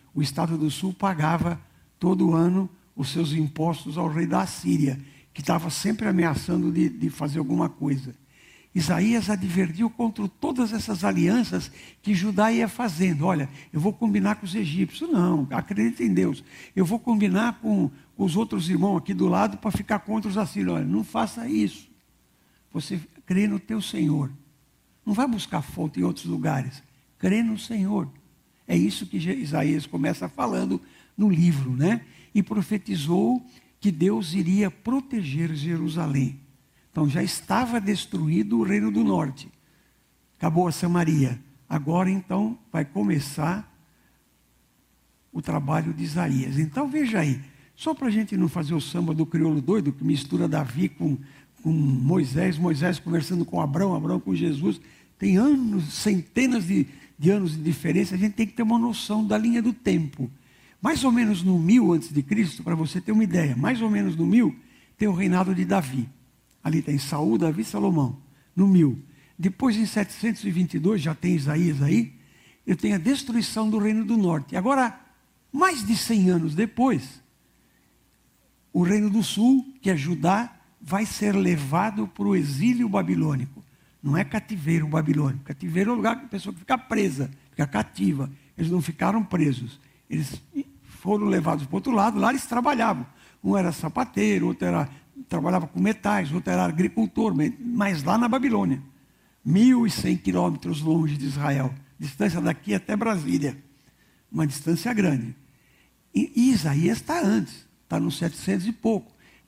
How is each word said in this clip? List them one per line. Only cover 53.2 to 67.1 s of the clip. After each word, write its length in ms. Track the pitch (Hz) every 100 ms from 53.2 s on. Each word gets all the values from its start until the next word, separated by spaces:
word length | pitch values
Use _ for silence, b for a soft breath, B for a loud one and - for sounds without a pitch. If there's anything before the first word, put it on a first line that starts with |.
| 143 180
com 160 | - 175
Abraão, 340 | 151 156 196
Abraão 240 | 165 160 185
com 160 | -
Jesus. 460 | 175 170 139 196 - - B B -
Tem 180 | 196 185
anos, 560 | 277 277 233 202 151
centenas 760 | - 214 190 - 240 254 233 170
de, 200 | 196 - B B B
de 120 | 156
anos 220 | 208 175
de 100 | 156
diferença, 520 | 156 147 165 175 190
a 40 | 185
gente 160 | 214
tem 120 | 202 214
que 60 |
ter 80 | -
uma 160 | 220 233
noção 480 | 240 214 - 214 208
da 100 | 214
linha 240 | 226 233
do 120 | 226
tempo. 580 | - 202 175 147 - 127 - b b b b
Mais 240 | 214 285
ou 60 | 262
menos 300 | 240 220 185
no 160 | 185 180
mil 340 | 165 247 202
antes 200 | 165 -
de 100 | 147
Cristo, 400 | 135 214 175 -
pra 120 | 170
você 260 | 165 160 180
ter 120 | 196
uma 120 | 214
ideia, 320 | 214 175 143 123
mais 260 | 196 247
ou 80 | 220
menos 240 | 202 196
no 120 | 160 170
mil, 280 | 226 226 - B B B B
tem 120 | 208
o 60 |
reinado 400 | 175 190 180 190
de 100 | 185
Davi. 440 | 180 196 135 131 113 - _ _ _ _
Ali 200 | 131 156
tem 160 | 147 139
Saul, 400 | -